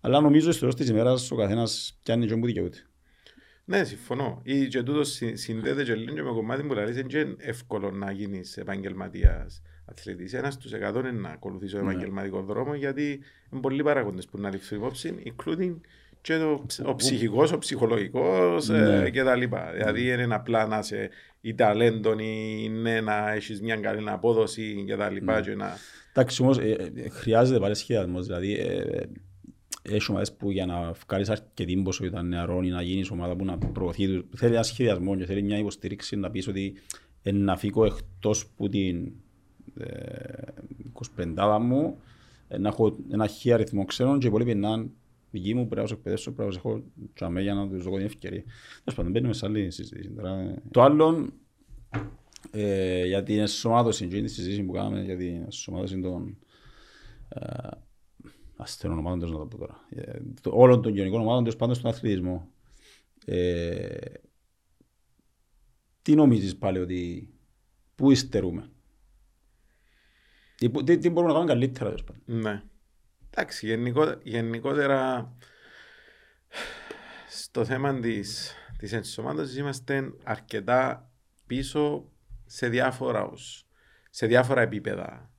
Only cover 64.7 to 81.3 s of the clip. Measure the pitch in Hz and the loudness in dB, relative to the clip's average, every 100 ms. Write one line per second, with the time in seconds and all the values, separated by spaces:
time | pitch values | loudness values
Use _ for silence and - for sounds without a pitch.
64.7 | _ _ _ _ _ _ _ _ _ _ | _ _ _ _ _ _ _ _ _ _
65.7 | _ _ _ - 151 147 113 95 90 98 | _ _ _ 6 8 8 8 2 -2 -2
66.7 | 92 90 90 87 87 - _ _ _ _ | 0 -2 -4 -4 -8 -12 _ _ _ _
67.7 | _ _ - 139 127 127 107 92 85 - | _ _ 2 6 6 4 -2 -2 -6 -12
68.7 | _ _ _ _ _ _ _ _ _ _ | _ _ _ _ _ _ _ _ _ _
69.7 | _ _ _ _ _ _ _ _ - 120 | _ _ _ _ _ _ _ _ -2 0
70.7 | 135 131 170 170 170 175 151 175 120 127 | 2 4 4 4 4 4 4 4 2 2
71.7 | 123 107 - - - - 117 107 101 - | -2 -6 -6 -12 -16 -6 -4 -2 -4 -10
72.7 | _ _ _ _ _ - - - - 107 | _ _ _ _ _ -8 -6 -4 -6 -2
73.7 | 113 123 127 156 - - 117 113 117 131 | -2 0 2 2 0 -6 -4 -2 -4 -2
74.7 | 143 139 135 131 123 - - - - - | 0 2 2 2 -2 -6 -14 -20 -20 -20
75.7 | - - - - _ _ _ _ - - | -20 -20 -20 -20 _ _ _ _ -12 -12
76.7 | - - - - - - - - 123 101 | -14 -16 -18 -18 -20 -16 -14 -6 -2 0
77.7 | 131 139 135 117 107 98 - - - - | 0 0 0 -2 -2 -6 -10 -12 -14 -14
78.7 | 120 104 110 - - 123 151 143 127 143 | -12 -6 -6 -6 -8 -6 -4 -4 -4 -6
79.7 | 135 123 139 135 - - 107 - 110 95 | -6 -2 -2 -2 -10 -8 -8 -6 -6 2
80.7 | 127 131 - - _ _ | 2 2 -4 -14 _ _